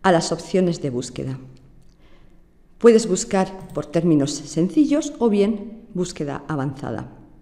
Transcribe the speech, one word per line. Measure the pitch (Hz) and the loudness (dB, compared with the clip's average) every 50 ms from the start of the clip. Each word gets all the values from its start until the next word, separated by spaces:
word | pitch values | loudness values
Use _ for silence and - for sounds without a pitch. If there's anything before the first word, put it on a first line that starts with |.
| - | 6
a | 190 | 6
las | 180 165 165 - | 4 4 2 0
opciones | 175 165 - - - 185 185 175 165 - - | -6 -6 -6 -2 0 2 2 2 0 -2 -4
de | 139 | -4
búsqueda. | 120 120 131 - - - 135 131 131 127 - - - - - - - - - - - _ - - - - - - - - _ _ _ _ _ _ - | -4 -4 -6 -6 -10 -8 -8 -8 -8 -10 -14 -20 -20 -20 -20 -20 -20 -20 -20 -20 -20 _ -20 -20 -20 -20 -20 -20 -20 -20 _ _ _ _ _ _ -10
Puedes | - - 233 226 220 220 - | 6 6 8 8 8 4 2
buscar | 185 185 - - - 190 190 - - - - - - | -2 -2 -2 -2 0 0 0 0 -4 -14 -16 -10 -10
por | 151 147 | -10 -8
términos | - - 165 165 175 156 147 139 147 - | -2 -2 0 2 4 4 4 2 0 -4
sencillos | - - - - 165 165 190 - 311 294 - 285 302 302 302 - | -8 -10 -6 -2 0 0 2 4 2 4 4 2 0 0 -4 -4
o | - 233 233 | 0 0 2
bien | 208 202 196 208 226 - - - - - - - - | 4 4 2 2 0 -4 -8 -14 -16 -18 -20 -10 -6
búsqueda | 175 180 175 - - 156 143 139 - - | -6 -6 -6 -6 -8 -6 -6 -6 -8 -8
avanzada. | - 160 143 131 147 143 - - 127 117 - 127 127 - - - - - - | -6 -4 -4 -4 -6 -6 -8 -8 -8 -8 -8 -10 -12 -16 -20 -20 -20 -20 -20